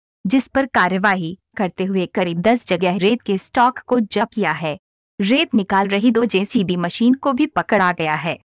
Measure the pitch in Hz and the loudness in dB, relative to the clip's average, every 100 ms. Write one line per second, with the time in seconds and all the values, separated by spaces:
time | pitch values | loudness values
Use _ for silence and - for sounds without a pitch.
0 | _ _ 185 262 - 269 262 240 180 190 | _ _ -2 0 0 -2 -2 0 0 2
1 | 208 190 160 190 _ - 185 - 185 190 | 0 0 -4 -10 _ -4 -4 -2 -2 -2
2 | 175 - 180 170 214 240 - 175 185 190 | -2 -2 -2 0 2 0 0 0 0 0
3 | 190 240 - 190 - - 247 - - 247 | 0 0 -2 -4 -2 0 0 0 -2 -2
4 | 214 208 233 - 175 151 160 143 _ _ | 0 -2 -2 -2 -2 -2 -4 -8 _ _
5 | _ - 196 269 330 233 190 196 196 202 | _ -4 0 2 2 0 2 0 0 2
6 | 233 226 240 185 202 - 170 175 175 - | 2 2 2 0 0 -2 0 -2 -4 0
7 | 233 269 285 254 302 - 165 202 185 170 | 2 2 0 0 0 -2 0 2 2 0
8 | 160 151 160 - _ | -2 -2 -4 -8 _